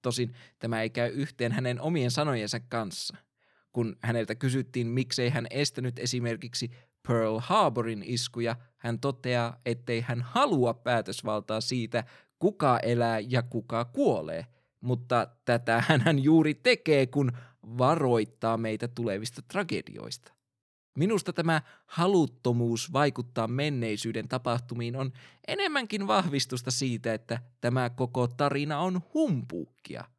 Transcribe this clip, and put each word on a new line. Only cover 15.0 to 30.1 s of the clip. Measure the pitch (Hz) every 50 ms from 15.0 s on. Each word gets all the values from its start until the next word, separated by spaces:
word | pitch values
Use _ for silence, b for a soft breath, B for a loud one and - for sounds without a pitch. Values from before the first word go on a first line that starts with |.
| 123 - 127 120 104 - _ _ _
tätähän | - 120 117 120 120 113 117 113 - 160 135
hän | 104 - - 139
juuri | 131 147 160 165 156 151 147
tekee, | - _ 254 240 - - - 151 139 135
kun | 123 127 143 139 127 120 123 B B B B - 110 117 123
varoittaa | 127 135 160 165 156 127 120 117 107 - - _ - 113 113
meitä | 113 113 110 110 104 - 120
tulevista | 123 - 117 110 98 101 110 117 - -
tragedioista. | - _ - 190 202 165 - 87 - - 50 52 52 57 - - _ - _ _ _ _ _ _ _ _ _ _ _ _ _ -
Minusta | 151 202 226 196 - 180
tämä | 170 - 160 165 165 156 127 B B B B
haluttomuus | B - 160 170 185 202 180 151 131 - - _ 123 120 120 120 117 117 117 - -
vaikuttaa | 151 135 147 143 131 - 120 120 - 120 113 113
menneisyyden | 120 131 143 151 147 127 117 113 104 104 - - 110 117 110 123
tapahtumiin | - 131 123 123 117 120 120 - 120 120 117 120 123
on | 135 135 131 127 B B B B B B -
enemmänkin | - 392 403 359 302 277 247 214 208 208 196
vahvistusta | 196 214 196 180 175 143 139 135 - 127 123 120 131
siitä, | 120 120 139 131 120 110 - 113 113
että | 110 _ - 113 117 - - _ _
tämä | - 120 120 131 127 120
koko | 123 123 127 120 123 131 123 120
tarina | 123 - 147 143 139 139 147 147 156 143
on | 170 190 185 180 165 _ _
humpuukia. | 302 320 277 175 127 117 - - 87 78 - _ _ _ - 69 - - -